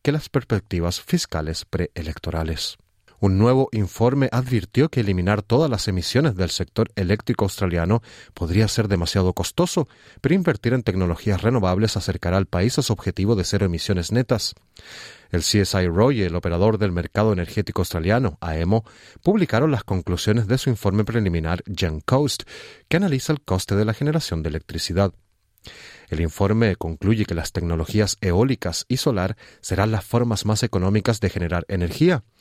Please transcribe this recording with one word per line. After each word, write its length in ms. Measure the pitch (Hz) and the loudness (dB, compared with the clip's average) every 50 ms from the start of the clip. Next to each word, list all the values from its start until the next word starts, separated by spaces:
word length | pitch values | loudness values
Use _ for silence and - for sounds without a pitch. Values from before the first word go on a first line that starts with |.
que 80 | - 147 | -2 -2
las 180 | 143 156 - - | -2 -2 -2 -2
perspectivas 720 | - 135 120 - 117 98 - - - 87 82 87 90 - | -4 -4 -2 0 -2 -2 -2 -2 -4 -2 -2 -2 -4 -6
fiscales 640 | - - - 170 - - - 82 78 78 80 - - | -4 -2 -2 -2 -2 -2 -6 -6 -4 -4 -6 -8 -8
preelectorales. 1120 | - - 92 87 - - - 80 78 78 - - 95 82 82 80 80 80 - - - - - _ _ _ _ _ _ - - | -6 -4 -4 -4 -4 -6 -8 -8 -8 -8 -8 -8 -6 -4 -4 -4 -4 -4 -6 -6 -10 -10 -14 _ _ _ _ _ _ -6 -2
Un 180 | 107 98 95 95 | 0 2 4 4
nuevo 300 | 107 120 131 131 135 - | 4 4 4 4 2 0
informe 580 | - 110 101 87 - - 113 123 131 143 135 127 | 0 -2 -2 -2 0 2 2 2 4 2 2 2
advirtió 560 | - 120 127 127 131 110 - - - 120 147 160 | 0 0 0 0 0 -2 -2 0 0 2 2 2
que 100 | - 131 | 2 0
eliminar 440 | 113 101 95 90 87 95 104 104 | 0 0 0 2 2 2 2 0
todas 280 | - - 117 131 165 147 | 0 2 2 2 2 2
las 160 | 120 101 - | 0 -2 -2
emisiones 480 | - 98 90 82 - - 120 156 156 104 | -2 -2 -2 -2 0 2 2 2 2 2
del 160 | 90 92 85 | 0 -2 -2
sector 400 | - - 87 - - - 113 - - | -2 -4 -6 -4 -2 -2 -2 -2 -2
eléctrico 480 | - 95 87 104 107 - - 120 - 104 | -2 -2 0 0 0 0 -2 -2 0 0
australiano 580 | 95 - - 98 92 85 85 82 87 107 117 - - - - - - - | -2 -2 -2 -2 0 0 2 2 2 2 0 0 -4 -20 -20 -20 -16 -10
podría 320 | - 87 80 87 104 110 | -6 -4 0 2 4 2
ser 220 | 107 - - 107 101 | 2 2 0 0 0
demasiado 440 | 98 87 85 - - 101 92 90 | 0 0 0 0 2 2 2 2
costoso, 540 | 87 - 87 - - - 175 175 - 185 147 - _ _ - - - - | 0 -2 -4 -4 0 0 0 0 2 0 -2 -2 _ _ -20 -20 -8 -2
pero 140 | - 135 170 | 0 2 2
invertir 380 | 196 175 175 131 104 - 120 | 2 2 0 0 0 0 0
en 100 | 123 127 | 0 0
tecnologías 580 | 113 - 90 95 92 87 82 - - 107 101 90 | 0 0 0 2 2 0 0 -2 -2 -2 0 0
renovables 560 | - 110 127 123 95 92 92 95 110 107 - | 0 0 2 2 2 2 2 2 2 0 0
acercará 400 | 95 - - 92 87 - 87 90 | -2 -4 -4 -4 -4 -2 0 0
al 100 | 98 95 | 0 0
país 340 | - - 87 92 - - - | 0 0 0 0 0 2 0
a 20 | |
su 100 | 135 - | 0 0
objetivo 440 | 110 - - - - - 92 104 117 | -2 -2 -4 -4 -2 0 0 0 2
de 80 | 98 87 | 0 0
cero 220 | - - 98 101 | 0 0 0 0
emisiones 440 | 92 85 82 - - 101 90 82 - | 0 -2 -2 -2 -2 -2 -2 -2 -2
netas. 460 | 104 120 127 - 127 107 - - - - _ _ _ - - - - - - - - - - _ | 0 0 0 0 0 -2 -2 -6 -8 -12 _ _ _ -20 -20 -20 -20 -18 -18 -20 -20 -20 -10 _
El 140 | - 87 80 | -2 -2 0
C 160 | - - 104 | 2 2 2
S 200 | 98 - - 98 | 2 2 2 0
I 60 | 90 | 0
Roy, 360 | 87 82 87 110 135 143 113 | 2 4 4 4 4 4 2
el 120 | 98 87 82 | 0 0 -2
operador 440 | 87 - 90 85 85 95 113 110 98 | -2 -2 -2 0 2 2 2 2 2
del 120 | 107 98 | 0 0
mercado 420 | 87 87 85 - - 104 107 110 | 0 -2 -4 -2 0 0 2 2
energético 500 | 104 90 85 - - 107 95 - - - | 2 0 -2 -4 -2 -4 -4 -2 -2 -4
australiano, 560 | 90 - - 87 80 90 107 123 131 104 - - | -2 -2 -2 -2 0 2 2 2 0 0 -4 -6
aemo, 440 | - 85 78 78 82 90 107 113 107 - - - - - - - | -6 -6 -4 -2 0 2 2 0 0 -4 -14 -20 -20 -20 -16 -4
publicaron 480 | - 170 208 220 175 - - 113 139 160 | 0 2 2 2 2 2 2 2 2 2
las 140 | 139 107 - | 0 0 -2
conclusiones 640 | - 101 92 85 - 90 85 - 107 107 120 113 101 | -2 -4 -2 -2 -2 -2 -2 0 2 2 2 2 0
de 100 | 120 131 | 0 0
su 100 | - 135 | 0 0
informe 360 | 117 - - 101 92 107 107 | -2 0 0 0 0 0 0
preliminar 580 | 98 113 117 107 95 85 85 80 80 87 90 - - | 0 0 0 0 0 0 0 -2 -2 -2 -4 -4 -6
Gen 280 | 98 - 98 82 78 76 | -6 -2 -2 -2 -2 -2
Coast, 420 | - - 127 135 147 143 - - - - - - - - - - _ - | -2 0 2 2 2 0 -2 -6 -10 -14 -18 -20 -20 -20 -20 -18 _ -2
que 80 | - | 0
analiza 360 | 170 202 190 143 131 - - | 0 2 2 0 0 0 -2
el 80 | 156 143 | -2 -2
coste 360 | - - 95 92 - - 101 | -2 -2 -2 -2 0 0 0
de 80 | 98 107 | 0 0
la 100 | 110 110 | 0 0
generación 480 | - 139 147 156 165 - - - 82 | -2 -2 0 0 -2 -2 -2 -4 -4
de 60 | 76 78 | -2 -4
electricidad. 640 | 76 78 - - 80 82 - - 87 90 101 95 - - _ _ _ _ _ _ _ _ - - - - - - - - - - | -4 -6 -8 -8 -8 -6 -6 -2 0 2 2 2 0 -4 _ _ _ _ _ _ _ _ -20 -20 -20 -20 -20 -20 -20 -20 -12 -6
El 80 | - 78 | -4 -2
informe 560 | 82 80 - - 98 98 107 113 117 107 90 | -2 -2 -2 0 0 2 2 2 2 2 0
concluye 480 | - - 82 82 - - 95 113 110 101 | 0 -4 -6 -6 -2 0 0 0 0 0
que 100 | - 87 | -2 -4
las 180 | 85 78 - | -4 -6 -6
tecnologías 640 | - - 82 85 82 82 80 - - 107 107 98 - - | -4 -4 -2 -2 -2 -2 -2 -2 0 0 0 0 -2 -2
eólicas 640 | - 95 85 92 117 135 131 - - 92 90 - - | -2 0 2 2 2 2 0 -2 -4 -6 -6 -6 -6
y 120 | - 123 131 | -4 -2 0
solar 400 | - 151 120 95 90 - - - - - - _ | 0 0 0 0 0 -2 -4 -8 -14 -20 -20 _
serán 300 | - - - 95 98 110 | -8 -4 -2 0 0 0
las 120 | 110 107 - | 0 -2 -2
formas 400 | - - 120 120 120 110 98 - | 0 0 0 2 2 0 0 0
más 180 | 107 107 104 | 0 0 0
económicas 580 | - 113 - 98 90 95 101 107 95 - 113 - | 0 0 0 0 2 2 2 2 2 0 0 0
de 100 | - 92 | 0 -2
generar 340 | - - 87 82 90 87 82 - | -2 -2 -4 -2 -2 -2 -4 -2
energía, 540 | 101 92 87 82 - - 156 180 180 127 - _ _ - | -2 -2 -2 -2 0 2 4 4 4 2 -2 _ _ -20